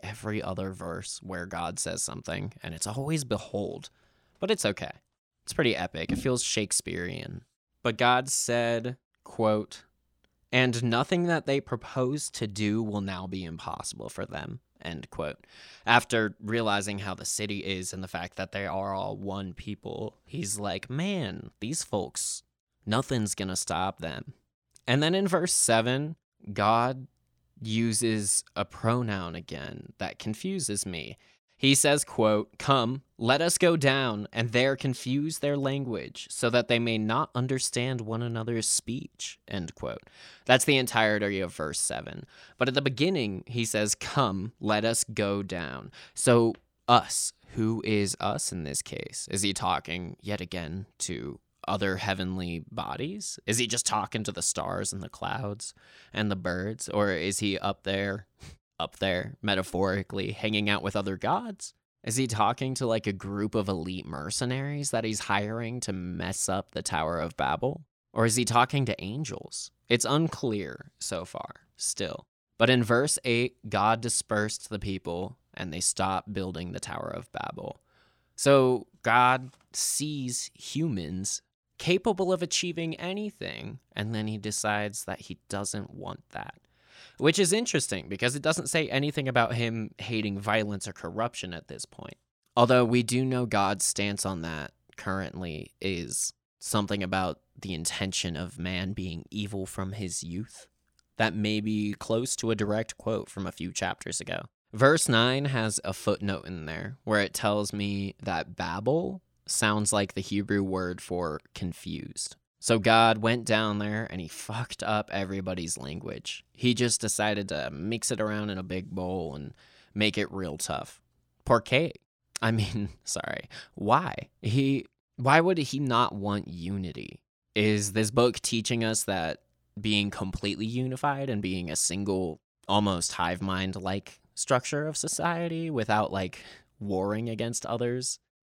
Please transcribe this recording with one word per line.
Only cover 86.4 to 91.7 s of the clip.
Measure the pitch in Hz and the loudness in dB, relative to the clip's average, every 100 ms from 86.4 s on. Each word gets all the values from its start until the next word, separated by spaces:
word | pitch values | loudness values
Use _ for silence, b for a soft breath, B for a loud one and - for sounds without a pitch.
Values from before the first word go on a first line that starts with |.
| - - _ B B B B B | -12 -14 _ B B B B B
Which | 143 165 | 4 6
is | 180 | 6
interesting, | 208 240 151 - 95 - | 4 2 0 0 -4 -4
because | 98 123 139 | 0 0 2
it | |
doesn't | 156 160 - | 0 0 0
say | 160 151 | 0 0
anything | 135 147 147 131 | 0 0 0 2
about | 123 117 120 | 4 4 4
him | 117 113 110 - | 0 0 -4 -8
hating | - 113 107 98 | -4 -2 0 -2
violence | 104 110 104 101 101 | 0 2 2 -2 -6
or | |
corruption | - 85 95 117 - 92 85 | -10 -8 -4 -4 -4 -10 -10
at | |
this | - | -10